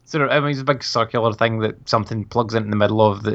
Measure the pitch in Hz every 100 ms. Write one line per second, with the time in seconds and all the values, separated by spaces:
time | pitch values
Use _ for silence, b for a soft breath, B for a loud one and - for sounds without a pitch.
0 | _ 156 135 143 143 139 135 135 - 120
1 | 113 120 113 101 117 110 110 - - 113
2 | 101 113 101 117 110 113 107 104 104 110
3 | 107 101 107